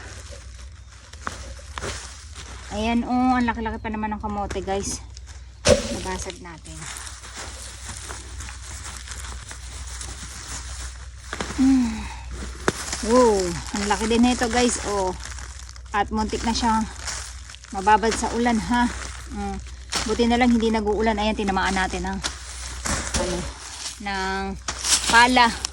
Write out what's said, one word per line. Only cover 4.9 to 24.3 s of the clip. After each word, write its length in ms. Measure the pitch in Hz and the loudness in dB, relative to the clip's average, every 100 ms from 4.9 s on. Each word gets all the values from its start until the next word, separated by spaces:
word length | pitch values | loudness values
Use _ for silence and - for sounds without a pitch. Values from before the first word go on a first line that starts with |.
| - - - - - - - - - - | -6 -10 -16 -16 -16 -16 2 6 6 4
Nabasag 480 | 190 185 185 190 170 | -4 -4 -6 -6 -10
natin. 340 | 175 160 156 160 160 - - - - - - - - - - - - - - - - - - - - - - - - - - - - - - - - - - - - - - - - - - - - - - - | -12 -14 -14 -14 -12 -12 -12 -14 -14 -12 -12 -12 -12 -12 -12 -10 -10 -10 -12 -12 -12 -12 -12 -12 -10 -12 -10 -10 -10 -10 -12 -14 -12 -12 -10 -10 -10 -10 -12 -12 -12 -10 -10 -10 -10 -10 -14 -14 -8 -6 -2 6
Hmm. 400 | 262 262 233 220 202 - - - - - - - - - 214 | 8 8 6 0 -6 -10 -10 -8 -8 -4 -2 -2 -4 -2 4
Wow. 320 | 247 233 196 180 165 - 208 | 8 8 6 2 -2 -4 -2
Ang 60 | 202 | 2
laki 180 | 196 220 | 2 4
din 160 | 233 247 | 6 6
nito, 240 | 240 247 | 4 2
guys, 320 | 247 247 - 196 | 4 4 2 0
oh. 240 | 202 185 180 - - - - - - - | 0 0 -2 -8 -10 -10 -12 -12 -14 -2
At 160 | 208 202 | 0 0
muntik 320 | 214 214 220 | 0 0 0
na 140 | 233 220 | 0 2
siyang 260 | 233 220 220 - - - - - - - - | 4 4 0 -4 -8 -8 -10 -12 -14 -16 -10
mababad 400 | 196 190 214 220 | 0 6 6 6
sa 240 | - 226 | 2 0
ulan, 240 | 226 240 220 | 2 4 4
ha. 320 | 175 240 240 - - - - | 4 4 4 0 -8 -10 -10
Mm. 240 | 104 143 196 - - - - | -6 -6 -6 -10 -14 -6 -2
Buti 240 | 214 214 233 | 0 4 6
na 80 | |
lang 160 | 240 247 | 6 6
hindi 160 | 233 226 | 6 6
nag-uulan. 480 | 220 208 208 226 | 4 2 4 4
Ayan, 240 | 208 214 220 | 4 2 0
tinamaan 400 | 202 190 185 190 | 0 2 2 2
natin 240 | 185 185 | 0 -2
ang, 160 | 185 190 - - - - - - - - - - | -4 -4 -6 -8 -12 -12 -10 -6 -4 -4 -2 -2
ano, 140 | 180 180 - - - - - - | -2 -2 -6 -10 -14 -12 -12 -8
ng 400 | 202 196 190 | -4 -2 0